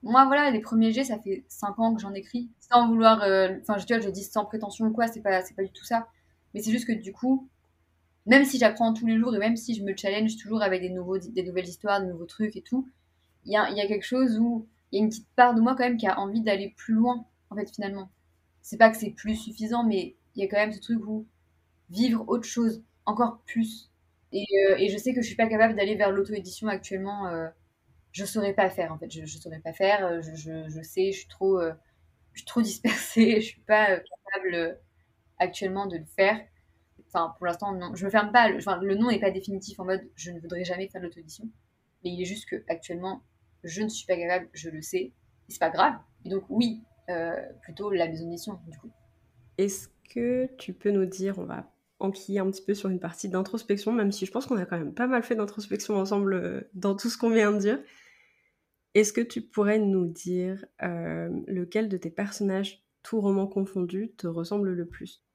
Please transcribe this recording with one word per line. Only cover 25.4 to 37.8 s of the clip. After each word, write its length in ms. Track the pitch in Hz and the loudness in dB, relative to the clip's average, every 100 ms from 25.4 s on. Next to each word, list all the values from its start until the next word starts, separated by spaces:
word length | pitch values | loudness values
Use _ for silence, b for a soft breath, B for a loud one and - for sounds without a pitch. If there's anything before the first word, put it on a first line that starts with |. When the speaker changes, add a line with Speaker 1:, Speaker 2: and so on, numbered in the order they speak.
| 226 | 0
Speaker 1:
capable 260 | 220 226 | 4 4
d'aller 200 | 208 202 214 | 4 0 2
vers 140 | 202 | 2
l'auto-édition 560 | 190 196 208 185 - 220 | 2 0 -4 -8 -8 -4
actuellement, 580 | 190 190 196 196 202 190 | -4 -6 -6 -6 -6 -6
euh, 200 | 170 165 - _ _ _ _ _ | -6 -8 -10 _ _ _ _ _
je 120 | - | -10
saurais 300 | 196 220 202 | -6 -2 0
pas 160 | 196 190 | 2 2
faire, 220 | 185 165 | 2 -6
en 60 | 156 | -6
fait. 120 | 165 | -12
Je, 140 | 160 160 | -14 -14
je 120 | 156 | -14
saurais 220 | 170 160 | -14 -12
pas 120 | 165 | -12
faire, 320 | 160 190 208 190 | -2 2 2 0
euh, 140 | 170 | -4
je, 120 | 156 | -6
je, 340 | 160 156 160 156 | -12 -12 -12 -10
je 140 | 156 | -12
sais, 300 | 160 - 190 | -10 -2 0
je 60 | 190 | -2
suis 80 | - | -12
trop, 320 | - 190 190 | -4 0 2
euh, 120 | 165 160 _ _ _ _ _ | 0 -6 _ _ _ _ _
je 80 | - | -20
suis 60 | - | -6
trop 160 | - | -2
dispersée, 720 | 214 - 226 - - - 226 220 | 0 0 -2 -2 -2 4 6 6
<laughs> 40 | |
je 60 | 220 | 0
suis 140 | - | -10
pas, 280 | - 214 208 | 4 6 6
euh, 80 | 185 | 4
capable, 540 | - - - 196 185 | -2 -20 -8 -4 -2
euh, 200 | 170 165 180 _ _ _ _ _ _ | -2 -2 -6 _ _ _ _ _ _
actuellement 480 | 180 - 196 190 196 | -2 -2 -4 -2 -4
de 100 | 170 | -6
le 60 | |
faire. 360 | 156 - 196 220 - _ _ _ _ _ - | -10 2 4 4 -4 _ _ _ _ _ -8
Enfin, 260 | 175 165 - | -4 -4 -4
pour 80 | 180 | -4
l'instant, 260 | 170 202 | -4 -4
non. 200 | 190 | -6